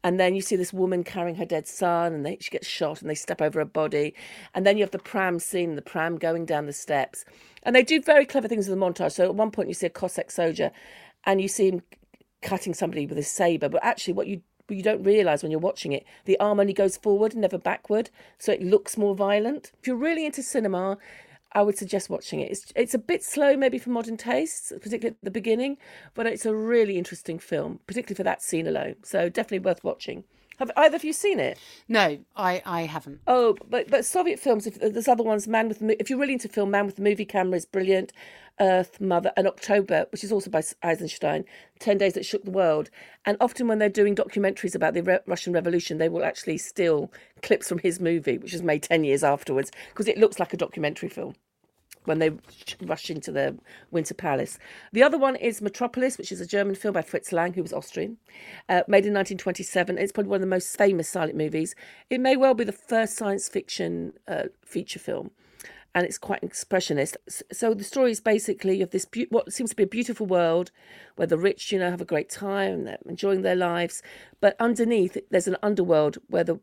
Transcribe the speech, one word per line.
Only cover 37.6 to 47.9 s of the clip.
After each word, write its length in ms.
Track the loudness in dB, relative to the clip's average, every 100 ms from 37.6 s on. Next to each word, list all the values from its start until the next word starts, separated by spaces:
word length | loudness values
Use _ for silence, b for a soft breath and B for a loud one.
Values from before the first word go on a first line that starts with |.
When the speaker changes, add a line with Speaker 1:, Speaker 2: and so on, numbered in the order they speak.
| -2
Speaker 1:
brilliant. 460 | -2 2 2 0 B B B B 2
Earth, 400 | 4 4 2 -4
Mother, 320 | 0 2 2 2
and 120 | 0
October, 580 | -2 0 2 4 0 0
which 100 | -6
is 80 | -2
also 200 | -2 0
by 100 | -2
S-, 160 | -2 -4
Eisenstein, 600 | -2 -2 -2 -4 -2 -2 -6 B B _
Ten 180 | 0 4
Days 160 | 2
That 100 | 0
Shook 200 | -4 -6
the 80 | -2
World. 380 | 2 2 2 -2 B B B
And 120 | -4 2
often 260 | 0 2 0
when 140 | 2
they're 80 | 2
doing 260 | 4 2
documentaries 600 | 2 0 0 0 0 -6 0
about 180 | 0
the 80 | 2
Re-, 160 | 2 0 0
Russian 260 | -6 0
Revolution, 460 | 0 2 0 -2 -2
they 100 | 0
will 140 | 0
actually 360 | -2 -4 -6 -6
steal 520 | -6 -2 2 2 -2 B B B
clips 260 | 0 0 0
from 100 | -2
his 200 | -2